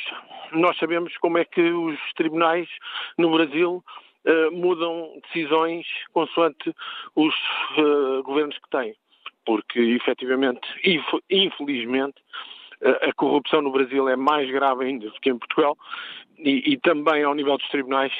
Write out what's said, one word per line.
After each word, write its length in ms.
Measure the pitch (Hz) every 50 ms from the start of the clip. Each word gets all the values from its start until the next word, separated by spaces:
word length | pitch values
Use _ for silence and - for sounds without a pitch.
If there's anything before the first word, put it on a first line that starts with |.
| - - - - - - - - - -
nós 260 | 160 160 170 185 156
sabemos 400 | - 170 160 170 170 175 165 -
como 220 | - - 175 165 170
é 60 | 156
que 160 | - - 180
os 380 | 170 170 170 175 165 165 151 143 - - -
tribunais 520 | - 170 156 156 165 170 160 165 180 170 - - - - - - - - - -
no 140 | - 170 170
Brasil, 520 | 160 160 165 139 139 156 175 175 180 180 - - - - - - _ _ _
eh, 240 | - 160 160 160 156
mudam 680 | 170 180 170 180 185 160 165 170 165 170 165 156 - - -
decisões 640 | - - 170 160 139 151 160 160 165 165 170 156 - - - - - _
consoante 640 | 170 160 131 - 175 170 156 139 _ - 165 160 - - - - - - - _
os, 180 | 147 156 156 - - - - - - - - 131
eh, 460 | 151 156 147 147 143 139 131 135 131 135
governos 340 | 131 135 147 151 147 127 -
que 100 | - _
têm, 240 | - 143 123 107 110 _ _ _ _ _ _ - - _ _
porque 320 | 117 110 104 - - - 123
efetivamente, 840 | 117 113 120 120 - - 123 - 127 127 131 131 139 131 123 - - - - - -
inf-, 380 | 190 180 147 123 - - 156 -
infelizmente, 920 | _ 185 190 196 170 - - 147 143 143 120 113 117 127 135 135 143 - _ _ _ - - - - - - - - - _ -
a, 260 | 127 131 - - 147
a 40 | -
corrupção 480 | - 160 135 139 147 - - - 151
no 100 | 147 139
Brasil 360 | 131 135 135 123 131 139 135
é 80 | 131 127
mais 340 | 127 135 143 151 147 139 131
grave 340 | 131 135 139 135 131 127 131
ainda 220 | 131 139 123 107
do 120 | 107 - -
que 80 | - 135
em 80 | 127
Portugal 400 | 117 - - - - - 143 147 - - - - - - - - - - _ _
e, 360 | - 160 143 139 127 135 151 139
e 40 |
também 460 | 127 - 170 165 147 147 160 156 147 147
ao 120 | 143 143
nível 220 | 151 139 143 139
dos 100 | 135 - -
tribunais 420 | - 143 131 127 135 135 135 131 - -